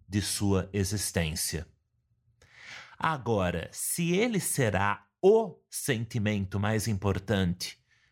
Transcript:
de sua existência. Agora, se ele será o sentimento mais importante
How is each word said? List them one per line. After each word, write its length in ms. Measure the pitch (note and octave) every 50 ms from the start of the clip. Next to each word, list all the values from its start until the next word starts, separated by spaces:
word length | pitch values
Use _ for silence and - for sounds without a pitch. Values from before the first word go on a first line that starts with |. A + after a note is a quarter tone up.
| - -
de 140 | F#2+ G#2
sua 480 | F#2+ - - - G2+ G2 G2 F#2 F2+ -
existência. 960 | - G2+ F#2+ F2+ G#2 G#2 - - - F#2 E2 D#2 D#2+ - - - - D#2 - - _ _ _ _ _ _ _ _ _ _ _ _ _ _ - _ - - - - - - - - -
Agora, 720 | - - D#3+ D#3 C3+ G#2 A#2 A2+ G2 F#2 F2 F2 E2 - -
se 400 | - - - - - - E3+ E3+
ele 260 | F3 F#3+ A#3 B3+ A3 F3+
será 680 | - - - - B2+ G#2+ F#2+ F#2 G2 G2+ G#2 - - _ _ _
o 380 | - F#3+ A3 A3+ A3+ F3+ - - _ _
sentimento 920 | - - - - B2 A2 A#2 - - A#2+ G2+ G#2 G#2+ G2+ F#2+ F#2 - G2
mais 260 | G2+ G#2 A2 G#2+ F#2+
importante 880 | A2+ G#2 F#2 - G2+ F#2 G2+ F#2 - G#2+ F#2+ F#2+ F2 F2 - - - - _ _ _ _ _ _ _